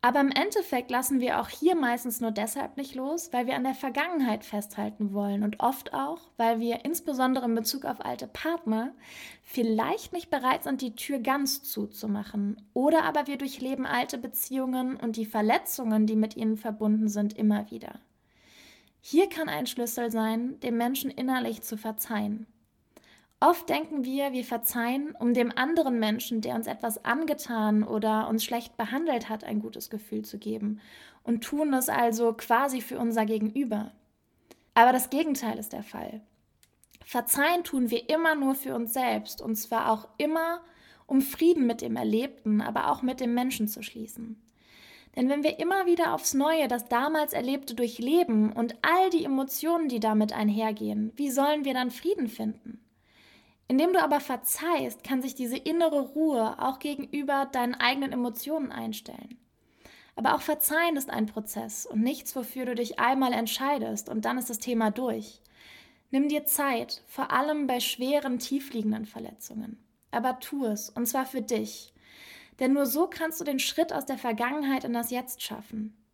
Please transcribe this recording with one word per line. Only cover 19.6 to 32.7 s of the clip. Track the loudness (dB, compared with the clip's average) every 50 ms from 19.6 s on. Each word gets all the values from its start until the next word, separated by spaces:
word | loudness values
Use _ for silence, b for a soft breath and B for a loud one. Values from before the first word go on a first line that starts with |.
| -4 -4
Schlüssel | -4 -4 -4 -4 -2 -2 -2 -2
sein, | 0 0 0 2 0 0 -2 -4 -6 -6
dem | -4 -2 0 2
Menschen | 2 0 0 -2 -4 -6
innerlich | -6 -4 -2 0 0 0 0 -2 -6 -6
zu | -8 -10 -10
verzeihen. | -6 -6 -6 -6 -6 -6 -4 -2 -2 -2 -2 -4 -4 -6 _ _ _ _ _ _ _ _ b b b b b b b b b b _
Oft | 6 6 6 4 2 -2
denken | -2 -2 -2 -4 -4 -4 -2
wir, | -2 0 0 0 0 0
wir | -2 -4
verzeihen, | -2 -4 -2 -2 -2 -2 0 0 0 0 -2 -2 -4 -6 -2
um | 2 2 4
dem | 4 4 2 2 0
anderen | 0 2 4 4 4 4 2 2
Menschen, | 2 2 2 0 -2 -2 -4 -2
der | -2 -2 -2
uns | -2 -2 -4
etwas | -6 -4 -4 -6 -6 -4 0
angetan | 0 2 2 2 0 -2 -2 -2 -4 -2 0 2 4 4 4 4
oder | 2 0 0 2 2 2 2 2 0
uns | 0 -2 -2
schlecht | -2 -4 -6 -6 -8 -6
behandelt | -6 -6 -4 -2 -2 0 0 0 -2 -2 -4
hat, | -8 -8 -6
ein | -4 -4 -4
gutes | -4 -4 -10 -12 -12 -10
Gefühl | -10 -12 -10 -6 -8 -8 -8
zu | -8 -12 -10
geben | -6 -6 -6 -4 -2 -4 -4 -6 B B B B B B B B B
und | -2 -2 -2
tun | -2 -4 -2 0 2 2 2
es | 2 0 0
also | 2 2 2 2 2 4 2 2 2
quasi | 0 0 2 4 4 4 2